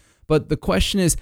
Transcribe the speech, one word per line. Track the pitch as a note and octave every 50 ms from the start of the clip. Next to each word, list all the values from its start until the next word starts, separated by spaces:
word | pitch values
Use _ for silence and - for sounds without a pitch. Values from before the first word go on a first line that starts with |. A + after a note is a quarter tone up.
| _ _ _ _ _ -
But | D#3 D3+ - -
the | D#3 C#3+
question | - - F#3 F#3+ - - - G3+
is, | F#3 E3 - -